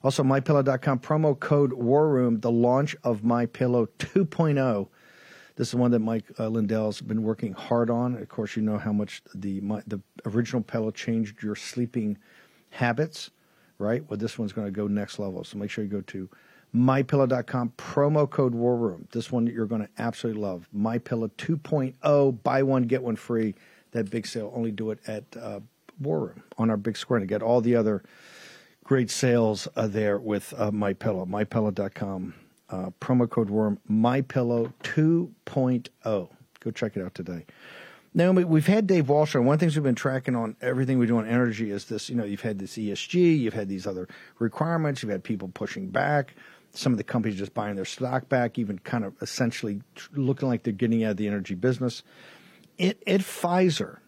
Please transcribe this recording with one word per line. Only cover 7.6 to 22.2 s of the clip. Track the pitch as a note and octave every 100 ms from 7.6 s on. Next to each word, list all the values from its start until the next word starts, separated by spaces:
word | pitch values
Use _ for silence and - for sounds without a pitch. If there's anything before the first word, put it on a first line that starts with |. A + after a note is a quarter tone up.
| - A#2 A#2
on. | A#2 B2 A#2+
Of | G2+
course, | - G#2+ -
you |
know | G#2+ G#2+
how | A2
much | G#2 G#2 - -
the, | G2 G2 G2
my, | G2 G#2+ -
the | G#2 - - -
original | G#2+ A#2+ B2+
pillow | G#2+ A#2+ A2
changed | - - A2+ G#2+ G#2+
your | G#2+ G#2
sleeping | - - A#2+ B2 G#2+ G#2 _ - _ _ _
habits, | - A#2+ A#2+ D#3+ - - _ _ _ _ _
right? | G#2 A#2+ D3
Well, | G#2
this | A2+ -
one's | G#2+
gonna | G2+ G#2
go | G2 G#2
next | G#2 G2+ -
level. | G2+ F#2
So | F2 G#2
make | G2+
sure | -
you | G#2+
go | G#2
to | F#2+ G2 F#2 - _ _ _
My | A#2+ B2+ C3
pillow | C3 C#3+ C3+
dot | B2+ A#2
com, | B2+ A#2+ -
promo | - - D3 D3+ C#3+
code | - C3 A#2
War | A#2+ A#2+
Room. | A2+ E2+ -
This | A#2 A2+
one | B2 A#2
you're | A#2 G#2+
gonna | A2+ G#2 -
absolutely | A#2 - A#2 G#2+
love. | G#2 F2+ E2+
My | G#2 A2 A#2
Pillow | - A#2 A2 -
two | - E3
point | - D3+ C3 -
oh, | D3 D3